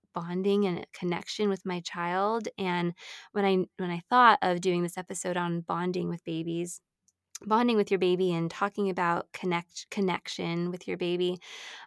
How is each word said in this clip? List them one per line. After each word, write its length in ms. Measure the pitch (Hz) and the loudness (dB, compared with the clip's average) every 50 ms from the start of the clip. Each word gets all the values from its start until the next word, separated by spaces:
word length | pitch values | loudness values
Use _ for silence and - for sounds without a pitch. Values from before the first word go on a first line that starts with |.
| _ _ - | _ _ -8
bonding 500 | 175 170 170 175 185 190 202 202 202 208 185 | -8 -6 -4 -4 -2 2 2 2 4 2 2
and 200 | 175 - - _ - | 0 -2 -6 _ -12
connection 560 | - 185 175 175 180 196 - - - 214 202 | -6 -4 -2 -2 -4 -6 -8 -4 -2 0 0
with 160 | 196 185 - | 0 -2 -4
my 160 | 196 180 180 | -6 -6 -6
child, 640 | 170 - - 180 170 170 180 185 196 214 226 233 214 - - - | -6 -8 -6 -4 -4 -2 0 0 0 0 0 -2 -4 -6 -6 -4
and 360 | 196 185 175 175 175 175 175 - - - - - - - - | -4 -2 0 0 0 0 -2 -4 -12 -18 -18 -18 -16 -8 -2
when 120 | 208 196 | 0 2
I, 200 | 196 190 185 175 - _ - | 4 4 2 2 -2 _ -6
when 140 | 185 175 | -4 -4
I 100 | 175 170 - - | -4 -6 -2 2
thought 300 | 247 247 247 226 202 - 190 | 6 8 8 8 8 6 4
of 180 | 185 180 175 | 0 0 2
doing 220 | 180 185 175 175 175 | 2 2 2 2 0
this 140 | 170 - 185 | -2 -4 -8
episode 400 | 180 - 190 175 - 185 175 180 | -10 -8 -8 -6 -4 -2 -2 -2
on 240 | 175 170 170 170 | -2 -2 -2 -4
bonding 480 | 170 - 175 170 180 180 180 180 170 170 | -2 -2 -2 0 0 0 0 -2 -2 -4
with 140 | 170 165 - | -4 -6 -6
babies, 560 | 175 165 160 165 170 170 170 175 175 - - _ _ _ _ _ _ _ _ _ _ - - - | -6 -6 -4 -4 -4 -2 -4 -4 -6 -8 -14 _ _ _ _ _ _ _ _ _ _ -18 -12 -2
bonding 320 | 202 214 226 240 240 233 208 | 2 2 4 4 4 4 4
with 140 | 202 202 | 4 4
your 80 | 196 185 | 2 2
baby 340 | 185 180 180 180 190 180 175 | 4 4 4 4 4 2 2
and 180 | 165 165 165 | 2 0 0
talking 380 | - - 202 202 - - 202 190 | -2 -2 -4 -2 0 0 0 0
about 420 | 180 185 180 170 170 175 - _ - | 0 0 0 0 0 0 -2 _ -10
connect-, 540 | - - 185 175 170 170 _ - - - - | -6 -2 -2 -2 -2 -4 _ -14 -16 -14 -10
connection 800 | - 208 196 180 170 - - - - - 180 170 170 170 175 175 | -2 0 0 0 0 -2 -4 -8 -8 -4 -4 -2 -2 -2 -2 -2
with 160 | 180 175 - - | -4 -6 -6 -8
your 100 | 180 180 | -6 -4
baby, 420 | 180 175 175 175 180 180 180 175 - - - - - - - - - | -2 -2 0 2 0 0 0 -4 -8 -16 -16 -16 -16 -16 -16 -16 -18